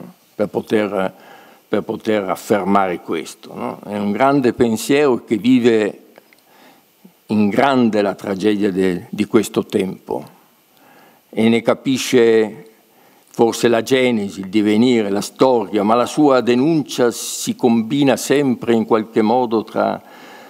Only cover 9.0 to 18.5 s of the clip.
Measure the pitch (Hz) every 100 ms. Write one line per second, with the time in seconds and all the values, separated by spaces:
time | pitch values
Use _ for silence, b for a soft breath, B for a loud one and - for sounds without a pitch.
9 | - - 101 113 98 92 - 107 95 -
10 | - - - _ _ _ _ b b b
11 | b b b - 113 117 120 113 139 127
12 | - 123 117 113 107 107 - b b b
13 | b b b - 113 104 120 113 110 131
14 | 127 113 101 98 95 107 104 104 127 117
15 | 101 101 101 - 131 120 92 101 101 120
16 | 120 - 147 127 113 123 147 160 - -
17 | 120 - - - - 107 123 117 110 143
18 | 139 110 - 139 139